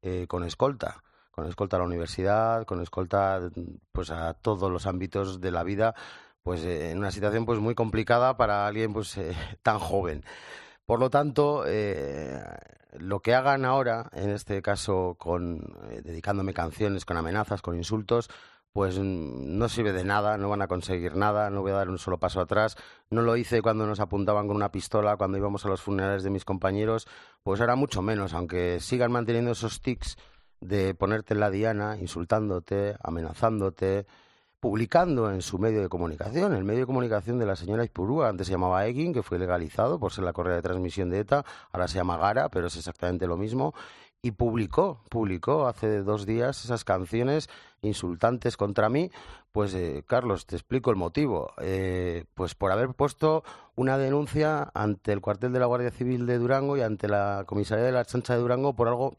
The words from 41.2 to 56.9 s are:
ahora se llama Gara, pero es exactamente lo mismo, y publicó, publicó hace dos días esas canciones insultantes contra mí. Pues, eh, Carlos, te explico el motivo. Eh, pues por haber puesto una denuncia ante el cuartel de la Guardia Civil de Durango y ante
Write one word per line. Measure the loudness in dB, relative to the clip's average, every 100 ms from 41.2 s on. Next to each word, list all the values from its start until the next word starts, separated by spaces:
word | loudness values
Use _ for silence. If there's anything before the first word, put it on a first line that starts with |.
| 2 0 0 -16 -10
ahora | -4 -2
se | 0
llama | 0 2
Gara, | 2 2 0
pero | 0 -2
es | -4
exactamente | -10 -4 -2 0 -2
lo | -2
mismo, | -2 -2 -2 -4 -18 -20 -20 _
y | -6
publicó, | 0 0 2 0 2 2 -2 -6
publicó | -2 0 0 0 2 2
hace | 0 0 0
dos | 0 -2 0
días | 0 0 -2
esas | -4 -4
canciones | 0 0 2 0 2 0 -2 -16 -20 _
insultantes | -4 -2 -4 0 2 2 -2 0
contra | 0 2 2
mí. | 2 0 -6 -20 -20 _
Pues, | -2 0
eh, | 0 -2 -4 0
Carlos, | 2 2 -2 -2
te |
explico | -8 -2 0 2
el | 2
motivo. | 2 0 2 0 -2 -4
Eh, | -2 0 0 0 0 -4 -8 -4
pues | -4
por | 0 2
haber | 2 2
puesto | 2 0 4 2 2 0 -20 -12
una | -2 2 2
denuncia | 4 2 2 2 2 2 -2
ante | 0 0 0 -2
el | -2
cuartel | 0 0 0
de | 2
la | 4
Guardia | 2 0
Civil | -2 -2 0 2
de | 2
Durango | 2 2 2 0
y |
ante | 0